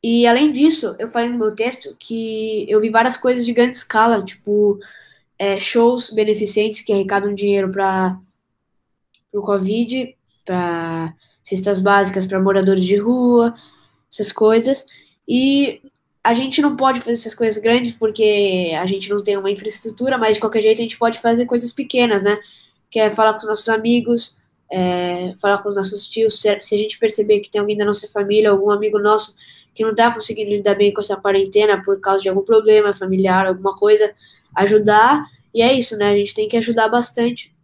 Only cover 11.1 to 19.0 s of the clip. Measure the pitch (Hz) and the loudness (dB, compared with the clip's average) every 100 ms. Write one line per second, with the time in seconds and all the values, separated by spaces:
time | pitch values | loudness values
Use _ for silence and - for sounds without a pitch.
11.1 | - _ _ - 190 190 190 196 202 190 | -10 _ _ -8 -4 -2 0 4 4 2
12.1 | 190 190 190 190 196 190 190 180 202 214 | -2 -4 0 2 2 2 2 2 0 2
13.1 | 254 247 240 233 233 - _ _ _ _ | 2 4 4 2 -2 -20 _ _ _ _
14.1 | - 262 - 214 226 233 269 - - _ | -8 -8 2 4 4 2 -2 -6 -20 _
15.1 | _ - 240 269 277 277 - - _ _ | _ -2 0 2 2 0 -4 -18 _ _
16.1 | _ - 233 262 262 294 - 262 247 233 | _ 0 0 0 0 0 2 0 0 -4
17.1 | 233 226 - 226 214 220 240 240 226 220 | -6 -6 -4 -2 0 0 0 0 -4 -4
18.1 | 214 214 208 202 185 175 160 185 196 | 0 2 2 2 0 -2 -2 -2 -4